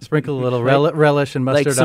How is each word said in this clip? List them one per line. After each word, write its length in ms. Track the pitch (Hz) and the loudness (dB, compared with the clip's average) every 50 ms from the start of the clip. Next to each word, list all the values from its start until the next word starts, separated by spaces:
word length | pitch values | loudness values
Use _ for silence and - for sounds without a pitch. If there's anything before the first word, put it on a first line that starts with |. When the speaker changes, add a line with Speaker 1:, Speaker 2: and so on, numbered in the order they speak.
Speaker 1:
Sprinkle 380 | - - 156 156 - 151 143 131 | -8 -4 -4 -2 -2 -4 -4 -4
a 40 | |
little 160 | 127 123 127 120 | -2 -2 -2 0
Speaker 2:
Like, 80 | 117 | 0
Speaker 1:
rel-, 260 | 131 135 139 147 156 | 2 2 2 2 0
relish 440 | 139 151 151 147 143 143 139 139 - | 2 2 2 2 2 2 -2 -2 -4
and 80 | 135 127 | -4 -2
Speaker 2:
like 200 | 131 135 147 139 | 0 0 0 0
Speaker 1:
mustard 80 | 147 | 0
on 40 | 131 127 | 2 2